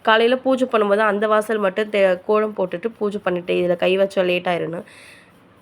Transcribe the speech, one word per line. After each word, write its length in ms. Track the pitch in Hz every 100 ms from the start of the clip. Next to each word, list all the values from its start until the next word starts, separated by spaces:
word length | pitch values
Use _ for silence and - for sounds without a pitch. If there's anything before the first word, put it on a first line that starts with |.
காலையில 360 | 233 220 233 254
பூஜை 300 | 262 262 247
பண்ணும்போது 260 | 226 208 202
அந்த 300 | 220 202 214
வாசல் 300 | 214 214 220
மட்டும் 320 | 196 190 208
தே-, 300 | 208 190 180 -
கோலம் 280 | 214 214 208
போட்டுட்டு 280 | 185 175 226 226
பூஜை 220 | 208 202
பண்ணிட்டு 300 | 196 180 180
இதுல 220 | 180 175 175
கை 220 | 180 190
வச்சா 280 | 196 196 180
லேட் 200 | 180 185
ஆயிரும்னு. 360 | 170 160 170 214 - - - - _ _ _